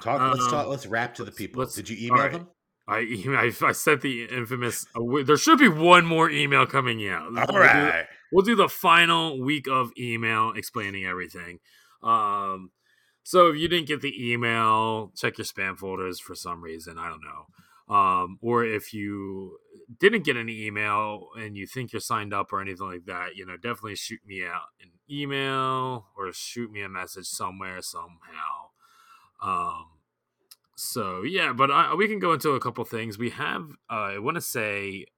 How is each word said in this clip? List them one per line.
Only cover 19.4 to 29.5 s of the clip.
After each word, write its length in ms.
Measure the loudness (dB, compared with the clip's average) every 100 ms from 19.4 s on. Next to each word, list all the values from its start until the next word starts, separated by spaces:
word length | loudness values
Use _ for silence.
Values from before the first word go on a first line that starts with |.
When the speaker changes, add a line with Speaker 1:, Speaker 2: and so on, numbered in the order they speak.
| -12 -16 _ -20 -16 2
Speaker 2:
didn't 240 | 2 2
get 140 | -2 -4
an 100 | -4
email 800 | -8 -6 -4 -2 -2 -2 -8 -14 -14
and 220 | -12 -10
you 80 | -10
think 260 | -10 -8
you're 80 | -8
signed 320 | -4 -4 -4
up 220 | -6 -4
or 80 | -6
anything 240 | -6 -8 -10
like 180 | -10
that, 320 | -10 -10 -10 -12
you 80 |
know, 120 | -14 -10
definitely 380 | -8 -8 -8 -10
shoot 240 | -10 -12 -14
me 200 | -10 -8
out 160 | -8 -12 _
an 120 | -20 _ -14
email 960 | -8 -6 -4 -2 -2 0 -2 -4 -6 -12 -10
or 160 | -10
shoot 380 | -10 -12 -10 -10
me 100 | -8
a 80 | -10
message 380 | -10 -12 -12 -10
somewhere, 560 | -8 -8 -8 -10 -10
somehow. 880 | -10 -12 -14 -18 -18 -10 -8 -8 -14 _ _ _ _ -20 _ -10
Um, 420 | -4